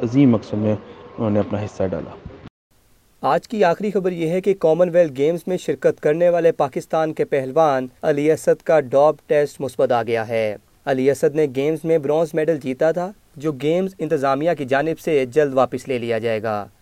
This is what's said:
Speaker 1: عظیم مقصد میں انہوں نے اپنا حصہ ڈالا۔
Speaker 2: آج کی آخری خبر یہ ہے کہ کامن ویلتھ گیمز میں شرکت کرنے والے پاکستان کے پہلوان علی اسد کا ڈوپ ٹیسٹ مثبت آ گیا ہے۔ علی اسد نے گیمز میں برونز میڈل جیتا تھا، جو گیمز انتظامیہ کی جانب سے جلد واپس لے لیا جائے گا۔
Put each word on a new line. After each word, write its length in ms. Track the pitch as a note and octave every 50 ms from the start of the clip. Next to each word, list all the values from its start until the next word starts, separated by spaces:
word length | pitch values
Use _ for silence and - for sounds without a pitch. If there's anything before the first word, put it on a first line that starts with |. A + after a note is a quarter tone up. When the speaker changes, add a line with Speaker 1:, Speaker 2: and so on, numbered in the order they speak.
| -
Speaker 1:
عظیم 280 | A2+ A#2 C#3 C#3+ B2+
مقصد 220 | A#2 G#2 - - -
میں 220 | G#2+ G#2+ G#2+ G#2+ - - - - - - - -
انہوں 120 | - A#2+ G#2+
نے 100 | G#2 G#2
اپنا 220 | G2 - G#2+ G2
حصہ 220 | G#2+ G2+ - - F#2+
ڈالا۔ 320 | F#2 F#2 D#2+ C#2 - - - - - - - - - _ _ _ _ _ _ _ _ _ _ _ _ _ _
Speaker 2:
آج 260 | - C3 D3 F3 -
کی 160 | - - G#3+ G3
آخری 280 | E3+ E3 - G3 G#3+
خبر 200 | F3+ G3+ F3+ F#3
یہ 180 | F3+ E3+ E3 D#3
ہے 120 | F3 F#3
کہ 120 | F#3+ G#3 F#3+ F#3+
کامن 300 | - D#3+ D#3+ E3 F3+ F3+
ویلتھ 240 | E3 F3+ F3 D#3 C3
گیمز 220 | B2+ C#3 D#3 E3+ E3+ -
میں 100 | - F3+
شرکت 440 | F3 - - D3 C3 - E3 D3 -
کرنے 280 | - D3+ D3+ E3 F3 F3
والے 220 | F3 E3+ E3 E3
پاکستان 600 | D#3+ - D3+ C#3 - F3 D3+ - - D#3+ D#3+ D#3+ D3
کے 120 | - D3
پہلوان 600 | C#3+ D3+ C#3 C3 C3 C3 D#3+ D#3+ D3+ C3+ C3 B2+ B2+ - _
علی 300 | - D#3+ D3+ C#3+ D3 D#3
اسد 300 | D#3 D3 - F3+ D#3+ -
کا 180 | - - E3 D#3
ڈوپ 360 | C#3 B2 B2 C3+ C#3+ D#3 D3+ - _
ٹیسٹ 340 | - D#3+ D3 D3 C#3 - -
مثبت 300 | C#3+ B2+ - - C#3 A#2+
آ 120 | B2+ A#2 A2+
گیا 240 | A2 A#2 A2+ A2
ہے۔ 280 | A2 A#2 A2+ A2 G#2+ G2+ - _ _ _ _ -
علی 260 | C#3 C#3 C3 C3 C#3
اسد 240 | C3+ - - D#3 C#3
نے 120 | D#3 D3+ C#3 B2
گیمز 240 | C3 C#3 D3+ D#3+ D3+ -
میں 140 | D#3+ E3
برونز 320 | E3 C#3 C#3+ D3 D#3+ E3+ D3+ -
میڈل 240 | D#3+ D#3 D#3 E3
جیتا 340 | D3 - B2+ C3 - D#3 D#3+
تھا، 200 | D#3+ F3 F3 F#3+ G#3 _ _ _ -
جو 160 | C#3 C3+ D#3
گیمز 440 | D3 B2 C3+ D3+ E3 F3+ F#3+ F#3+ F#3+ -
انتظامیہ 500 | D#3+ D3+ D#3+ C#3+ C3 C#3 C3+ C3+ D3+ F3 E3+
کی 80 | C#3 C#3+
جانب 340 | B2 C3+ C3+ D3 D#3+ D#3 -
سے 260 | - F3 D#3 C#3 C3
جلد 280 | B2+ A#2+ D3+ D3+ C#3+ C3
واپس 340 | C3 B2+ B2 - B2+ -
لے 100 | - C3
لیا 200 | A#2+ A#2 A#2 A2+
جائے 260 | A2 A2 A#2 A2 G#2+ G#2
گا۔ 220 | A2+ G#2+ G#2 G2+ G2+ _ _